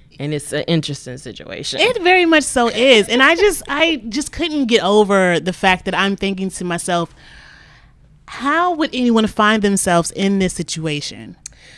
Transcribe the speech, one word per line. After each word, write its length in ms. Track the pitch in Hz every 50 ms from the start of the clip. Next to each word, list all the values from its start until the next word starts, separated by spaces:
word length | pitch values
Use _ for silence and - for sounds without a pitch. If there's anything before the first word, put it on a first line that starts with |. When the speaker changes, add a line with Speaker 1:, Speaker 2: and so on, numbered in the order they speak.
| _ _ _ -
Speaker 1:
And 140 | 139 147 151
it's 180 | 147 - - -
an 120 | 147 - -
interesting 480 | 170 160 147 - 143 - - 127 123 131
situation. 600 | - 123 104 - - - - - - - - -
Speaker 2:
It 220 | 330 466 494 466 349
very 240 | 349 370 370 349
much 180 | 330 330 311 269
so 240 | - - 262 240 233
is. 400 | 202 220 240 277 254 214 196 -
And 140 | 214 247 269
I 120 | 285 339
just, 260 | 339 381 415 359 - - -
I 280 | 277 294 320 330 320 262 202 233
just 240 | 202 277 285 - -
couldn't 340 | - 320 349 302 302 269
get 160 | 220 233 214 151
over 560 | 185 208 214 208 190 202 196 185 180 175 165
the 120 | 143 185 180
fact 340 | - - 190 185 170 -
that 80 | - -
I'm 180 | 156 190 196 196
thinking 360 | 190 - 196 196 190 190 190
to 140 | - - 185
myself, 500 | 175 170 175 - - 180 175 170 - - - - - - - - - - - - - - - _ _ _ _ _ _ _ _ _
"How 480 | - - - 233 277 294 330 349 359 349
would 160 | 302 302 269 -
anyone 340 | 247 247 240 233 226 220 208
find 340 | - - 214 208 220 220 196
themselves 480 | 202 202 190 - 190 175 170 170 -
in 280 | - - 196 196 202 196
this 140 | 190 180 -
situation? 840 | - 170 - - 165 160 160 151 147 - - - 104 113 107 92 _ _ - - _ - - -